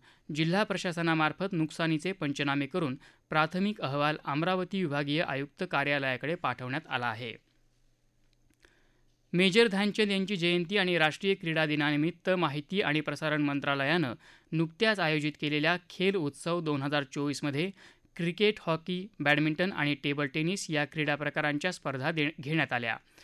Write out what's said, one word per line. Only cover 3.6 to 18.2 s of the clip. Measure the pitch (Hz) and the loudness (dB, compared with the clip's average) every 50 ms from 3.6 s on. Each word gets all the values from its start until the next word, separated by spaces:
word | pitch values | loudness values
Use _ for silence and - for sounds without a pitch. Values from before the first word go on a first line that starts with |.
| 196 208 208 - | -2 -2 -2 -2
अहवाल | - 135 139 143 147 151 156 - - | -4 -2 0 0 0 0 0 -2 -4
अमरावती | 156 139 151 165 185 185 185 180 165 196 190 180 | -2 -2 0 0 0 0 0 -2 -2 -2 -2 -2
विभागीय | 143 143 143 147 143 147 156 | -2 -2 -2 -2 0 0 0
आयुक्त | - - 139 135 143 - _ - 185 180 | 0 -2 -4 -4 -6 -8 _ -8 -6 -2
कार्यालयाकडे | 160 143 139 143 147 143 139 131 127 120 - 143 175 | 0 0 0 2 0 0 0 -2 -2 -2 -4 -4 -4
पाठवण्यात | 175 - 131 120 - 131 127 131 156 - - | -2 -2 -4 -4 -4 -4 -6 -6 -6 -4 -4
आला | 135 123 120 | -4 -2 -2
आहे. | 120 107 110 127 113 - - _ _ _ _ _ _ _ _ _ _ _ _ _ _ _ _ _ _ _ _ _ _ _ _ - - _ _ _ _ _ _ _ _ _ _ _ _ - | -4 -4 -4 -8 -10 -12 -14 _ _ _ _ _ _ _ _ _ _ _ _ _ _ _ _ _ _ _ _ _ _ _ _ -20 -20 _ _ _ _ _ _ _ _ _ _ _ _ 2
मेजर | 175 190 190 175 226 233 | 4 4 6 6 6 6
ध्यानचंद | 226 190 190 208 208 - - 214 202 | 6 4 2 0 2 2 0 0 2
यांची | 196 190 190 180 208 | 2 0 0 -2 -2
जयंती | 170 170 175 175 175 175 165 208 | 0 0 2 2 2 0 0 2
आणि | 208 185 180 175 | 2 2 4 4
राष्ट्रीय | 165 156 151 143 - 196 196 196 | 4 4 4 2 0 0 0 0
क्रीडा | 196 - 165 156 160 160 | 0 -2 -2 0 2 2
दिनानिमित्त | 151 151 151 147 147 147 147 151 175 175 - - 185 | 2 2 2 2 2 2 2 0 0 -2 -2 0 0
माहिती | 185 180 165 147 139 151 147 - 185 196 | 2 2 2 0 -2 -4 -6 -4 -2 0
आणि | - 143 147 156 | 0 0 0 0
प्रसारण | 147 151 147 - 160 151 151 151 | -2 -4 -6 -4 -2 0 0 2
मंत्रालयानं | 147 143 139 139 139 143 139 139 135 139 165 180 147 123 107 - - - - - _ _ | 2 0 0 -2 0 0 0 0 2 2 2 2 0 -2 -4 -8 -14 -20 -20 -20 _ _
नुकत्याच | 160 160 165 160 - - 208 220 214 196 | -2 -2 -2 -2 -2 0 0 0 2 2
आयोजित | 170 156 156 151 147 151 147 - | 2 0 2 0 0 -2 -4 -2
केलेल्या | 156 147 151 151 151 160 175 175 - - | -2 0 0 2 2 2 0 0 -4 -8
खेल | - - 180 196 196 | -6 0 0 0 2
उत्सव | 175 151 143 143 - - 170 170 175 | 0 -2 -4 -6 -4 -4 -2 -2 0
दोन | 165 151 147 135 | 0 -2 -2 -2
हजार | 135 143 151 147 139 | -2 0 -2 -2 -2
चोवीसमध्ये | 131 - 147 143 147 135 - 156 147 131 143 175 196 - - - - - _ _ _ _ | -4 -4 -4 -2 -2 -2 -2 -4 -2 -2 -2 -4 -4 -6 -12 -20 -20 -20 _ _ _ _
क्रिकेट, | - | -4